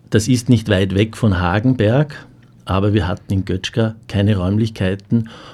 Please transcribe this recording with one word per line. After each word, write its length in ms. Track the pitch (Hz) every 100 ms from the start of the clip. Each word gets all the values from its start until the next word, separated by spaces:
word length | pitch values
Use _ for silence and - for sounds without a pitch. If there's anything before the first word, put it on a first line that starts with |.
| -
das 180 | 110 110
ist 220 | 123 -
nicht 180 | 120 107
weit 260 | 95 98
weg 220 | 95 110 -
von 240 | 113 87
Hagenberg, 880 | 87 104 127 127 104 127 147 - - - - - -
aber 280 | 95 104
wir 140 | 101 82
hatten 240 | 92 -
in 140 | 101 92
Götschka 500 | 92 - - 110 110 -
keine 260 | - 101 101
Räumlichkeiten, 920 | 90 104 113 110 95 98 - 117 113 - -